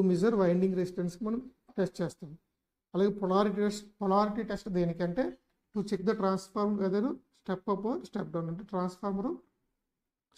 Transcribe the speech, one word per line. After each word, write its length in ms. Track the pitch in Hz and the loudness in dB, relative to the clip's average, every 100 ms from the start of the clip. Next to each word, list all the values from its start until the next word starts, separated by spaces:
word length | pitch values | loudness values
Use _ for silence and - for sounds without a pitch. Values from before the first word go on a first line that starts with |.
| 190 | 4
measure 260 | 175 214 220 | 4 4 4
winding 300 | 180 180 190 185 | 4 4 2 2
resistance-కి 440 | 180 185 175 - 214 | -2 -2 -6 -4 -4
మనం 140 | 233 - _ _ - | -4 -8 _ _ -2
test 180 | 180 - | -2 -2
చేస్తాం. 280 | 165 - 151 160 _ _ _ _ _ | -6 -6 -16 -18 _ _ _ _ _
అలాగే 160 | 175 202 202 | 2 2 2
polarity 400 | 185 190 208 196 | 2 4 2 2
test, 200 | 208 208 - - | -2 -2 -10 -4
polarity 420 | 196 196 208 214 214 | 2 4 2 0 -4
test 180 | 196 220 180 | -6 -4 0
దేనికంటే 460 | 170 165 175 175 349 - _ _ _ | 0 0 -2 0 -2 -4 _ _ _
to 40 | 214 202 | -6 -2
check 120 | 190 185 | -2 0
the 60 | 214 | 0
transform 500 | 190 190 - 214 208 202 | 0 0 -4 -2 0 0
whether 200 | 190 202 262 349 _ _ | 0 2 0 -4 _ _
step 260 | - 185 - | -6 -4 -2
up 100 | 196 214 | -2 -2
or 60 | 339 - | -4 -6
step 180 | 208 156 | -8 -4
down, 120 | 165 165 | -4 -4
అంటే 120 | 170 214 | -6 -6
transformer 580 | 185 180 - 202 196 240 359 _ _ _ _ _ _ _ _ _ | -4 -4 -4 -4 -2 -4 -6 _ _ _ _ _ _ _ _ _